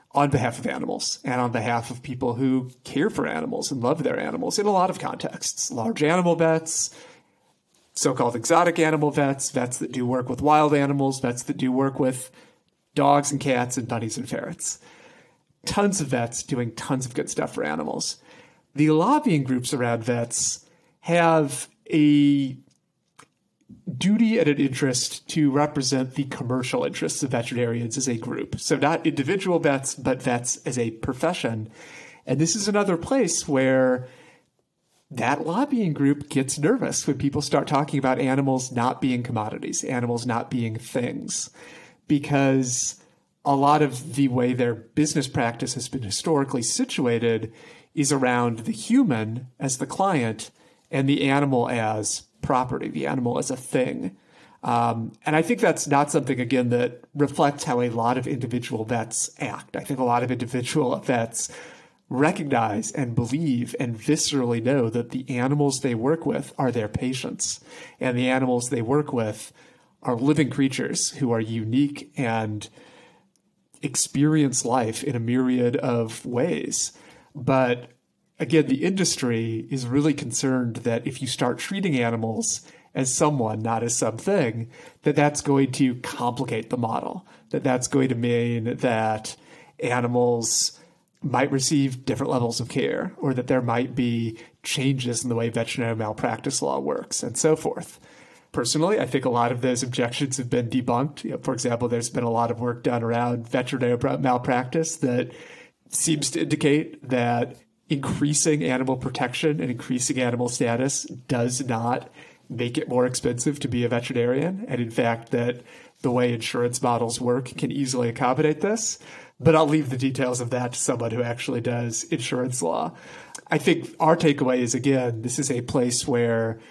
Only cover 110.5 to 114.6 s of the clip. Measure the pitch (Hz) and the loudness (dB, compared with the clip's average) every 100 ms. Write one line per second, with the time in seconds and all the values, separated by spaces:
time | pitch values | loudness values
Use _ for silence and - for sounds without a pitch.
110.5 | - 123 117 135 - - 127 - 123 120 | 0 0 2 0 -2 -6 -12 -4 0 0
111.5 | 127 127 113 117 127 - - - - - | -2 -2 -2 -2 -2 -6 -16 -20 -20 -10
112.5 | 117 120 123 - 123 123 123 127 120 151 | -4 -2 -2 0 2 2 0 -2 -2 -2
113.5 | 143 127 120 120 120 120 120 120 131 165 | -2 -2 -2 0 0 -2 0 2 2 0
114.5 | 190 | -4